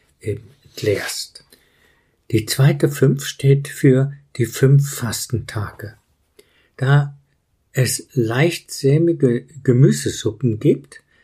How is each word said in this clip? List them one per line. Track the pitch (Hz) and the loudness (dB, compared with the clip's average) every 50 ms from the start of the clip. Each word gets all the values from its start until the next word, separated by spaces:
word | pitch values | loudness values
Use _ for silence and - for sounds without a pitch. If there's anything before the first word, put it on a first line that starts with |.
| _ _ _ _ | _ _ _ _
eben | - 107 101 - - - _ _ _ | -8 -8 -8 -8 -10 -18 _ _ _
entleerst. | _ _ - - 107 101 92 - - - - - - - - _ _ _ _ _ _ _ _ _ _ _ _ _ _ _ _ _ - | _ _ -8 -4 -2 -2 -2 -4 -8 -10 -10 -12 -14 -16 -20 _ _ _ _ _ _ _ _ _ _ _ _ _ _ _ _ _ -4
Die | - 110 107 | -2 -2 -2
zweite | - - - 135 143 - - - 143 | -2 0 2 4 4 4 2 0 -2
fünf | - - - 135 139 - - | 0 2 2 2 2 0 -4
steht | - - - - 135 139 139 139 - | -10 -8 -2 2 2 2 2 0 -6
für | - - - 143 127 127 135 139 - - _ _ - | -6 0 2 4 4 4 2 -2 -4 -10 _ _ -6
die | - 120 | -4 -4
fünf | - - - - 131 143 143 143 - - | -4 -2 0 2 4 4 4 2 0 -4
Fastentage. | - - 113 104 - - - - 110 - - - 107 101 - - - - 104 - _ _ _ _ _ _ _ _ _ _ _ _ _ _ _ _ - | -6 -8 -6 -6 -8 -8 -6 -6 -8 -6 -8 -8 -8 -8 -10 -12 -14 -16 -16 -18 _ _ _ _ _ _ _ _ _ _ _ _ _ _ _ _ -4
Da | 131 131 143 143 143 143 - - _ _ _ _ _ _ _ _ _ _ | 0 2 2 2 2 0 -6 -14 _ _ _ _ _ _ _ _ _ _
es | - - 127 107 - - - _ - | -4 -2 -2 -2 -2 -6 -10 _ -4
leicht | 127 117 110 113 127 151 170 170 - - - | -2 -2 0 0 0 0 0 0 -4 -10 -14
sämige | - - - 135 139 156 170 170 165 147 143 127 117 123 - _ - - - | -10 -4 0 2 2 2 2 0 0 2 2 0 0 0 -4 _ -20 -6 0
Gemüsesuppen | - 123 123 139 185 220 - - 107 - - - 110 - - - 120 110 104 | 2 4 6 6 4 4 2 -2 -6 -6 -4 -6 -6 -6 -4 -2 -4 -2 0
gibt, | - 147 - - - - - - _ _ _ _ | 0 0 0 0 -2 -12 -20 -20 _ _ _ _